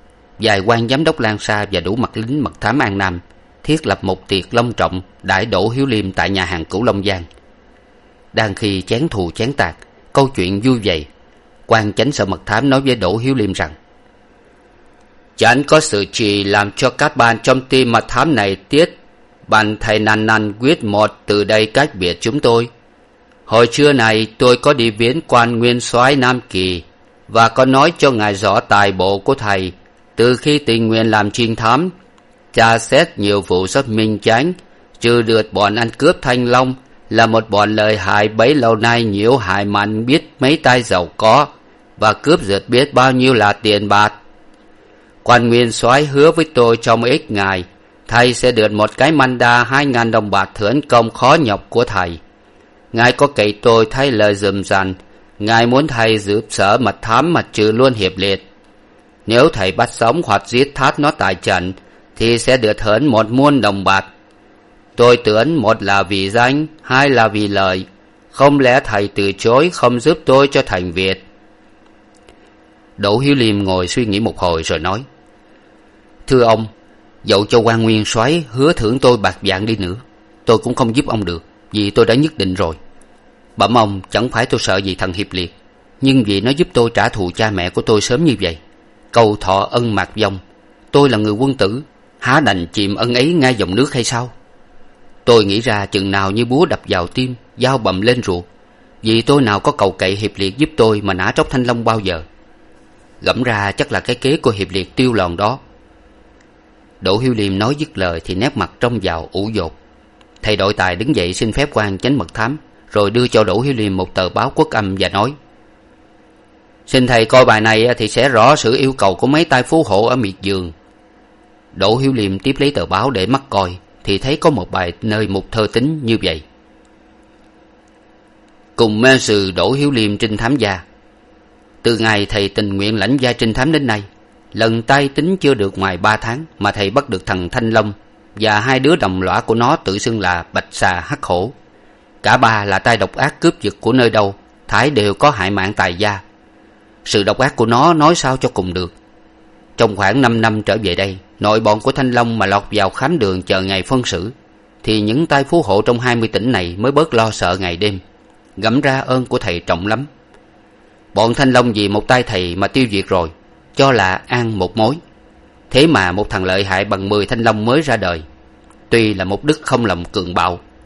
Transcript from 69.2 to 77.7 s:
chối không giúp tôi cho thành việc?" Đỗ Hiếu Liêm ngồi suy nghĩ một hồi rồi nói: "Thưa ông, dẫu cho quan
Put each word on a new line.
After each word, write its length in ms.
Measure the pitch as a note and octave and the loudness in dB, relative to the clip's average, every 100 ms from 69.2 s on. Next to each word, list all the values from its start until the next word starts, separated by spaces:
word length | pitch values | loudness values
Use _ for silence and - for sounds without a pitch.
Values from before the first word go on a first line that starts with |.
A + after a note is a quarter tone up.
| G2+ | -4
chối 380 | F#2+ A2+ B2 F3 | 0 2 2 2
không 260 | - B2 B2 | 0 0 2
giúp 200 | D3 - - | 0 0 2
tôi 220 | C3+ C#3 | 4 4
cho 100 | C#3 - | 0 -2
thành 260 | F#2+ F2+ | -4 -4
việc?" 340 | E2+ F#2+ F#2+ - _ _ _ _ _ _ _ _ _ - _ _ _ _ _ _ - | -4 -2 -4 -10 _ _ _ _ _ _ _ _ _ -20 _ _ _ _ _ _ -6
Đỗ 200 | G2+ A2 | -2 0
Hiếu 180 | C#3 C#3 | 2 2
Liêm 280 | A2+ G2+ | 2 0
ngồi 240 | G2 F#2 F2+ | 0 -2 -2
suy 180 | - A2+ | -2 -2
nghĩ 140 | G2+ | -2
một 180 | A2 - | -2 -2
hồi 260 | F2+ E2 | -2 -2
rồi 160 | D#2+ E2+ | -4 -4
nói: 240 | F2 G#2 C3+ _ _ _ _ _ _ _ _ _ _ _ - | -4 -6 -10 _ _ _ _ _ _ _ _ _ _ _ -2
"Thưa 140 | C3 | 2
ông, 260 | A#2 A2 G#2+ - _ _ _ _ | 2 0 -2 -14 _ _ _ _
dẫu 220 | - G2 G#2+ | 0 0 2
cho 140 | A#2+ | 2
quan 220 | A2+ | 2